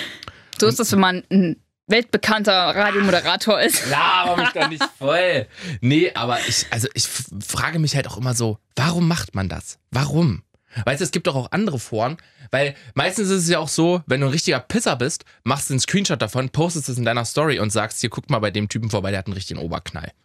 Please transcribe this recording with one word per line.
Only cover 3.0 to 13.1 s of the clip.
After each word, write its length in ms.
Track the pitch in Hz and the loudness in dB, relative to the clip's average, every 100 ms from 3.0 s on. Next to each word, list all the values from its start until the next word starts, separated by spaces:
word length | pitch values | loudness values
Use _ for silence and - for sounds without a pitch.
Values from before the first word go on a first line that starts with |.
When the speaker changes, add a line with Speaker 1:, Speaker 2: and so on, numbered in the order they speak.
| 202 175 151 180 220 185 | 4 4 2 0 2 2
Speaker 1:
ist. 300 | 196 - 127 | 2 2 0
Speaker 2:
Laber 480 | 143 170 180 180 175 | 2 4 4 2 2
mich 100 | 240 | 0
doch 180 | 180 156 | 0 0
nicht 140 | 156 - - | 0 -4 -2
voll. 480 | 135 170 180 147 110 - 185 107 | 0 2 2 0 -2 -10 -10 -2
Nee, 320 | 120 151 180 | 2 4 2
aber 260 | - 120 117 117 | 0 -2 -2 0
ich, 200 | - - | -2 -2
also 180 | 113 - | -2 -2
ich 100 | - | -4
f-, 220 | - - - 95 - | -4 -6 -8 -10 -8
frage 340 | - 135 165 | -4 -2 0
mich 180 | 151 139 | 0 0
halt 100 | - | -4
auch 80 | 104 | -4
immer 160 | 127 | -4
so, 260 | 117 113 107 _ - | 0 -2 -2 _ -2
warum 320 | 151 170 165 | 0 2 2
macht 260 | 170 - 95 | 0 -4 -4
man 140 | 92 | -4
das? 280 | 82 - - _ | -6 -12 -18 _
Warum? 520 | 123 143 151 160 85 - _ _ 113 107 | -2 0 2 2 0 -8 _ _ -6 -2
Weißt 160 | 143 | -2
du, 20 | |
es 80 | 170 | -2
gibt 160 | 175 170 | -2 -2
doch 80 | 135 | -2
auch 160 | 123 | -2
andere 280 | 180 214 127 | -2 -2 -2
Foren, 360 | - 107 123 165 - _ 127 | -4 -2 -2 -4 -16 _ -4
weil 260 | 131 143 143 123 | -2 -2 -6 -6
meistens 340 | 131 165 | -2 0